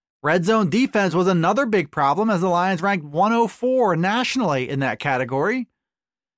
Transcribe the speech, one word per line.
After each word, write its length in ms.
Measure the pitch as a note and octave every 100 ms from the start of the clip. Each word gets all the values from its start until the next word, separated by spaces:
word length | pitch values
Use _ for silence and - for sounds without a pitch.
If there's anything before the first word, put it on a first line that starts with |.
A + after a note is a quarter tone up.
| _ _
Red 220 | C#3 F3 E3+
zone 240 | A3 F#3+
defense 440 | F#3 C4+ G#3+ G3
was 140 | D#3 F#3
another 380 | F3+ E3 A3 C#4
big 260 | G#3 D3
problem, 380 | - C#3 D3 A3
as 100 | F#3+
the 80 | F#3
Lions 340 | F3 F#3 F#3
ranked 220 | F#3+ G3+
one 300 | D3 D3 G3+
oh 140 | A#3 A#3
four 500 | - B3 C4 A3 E3
nationally 720 | F3+ A3 A#3+ C4 G#3 C#3 B2+
in 100 | C#3
that 200 | C3+ A2
category. 680 | C#3+ C3 B2 C3+ F3 B3+ A#3+ _ _ _ _ _ _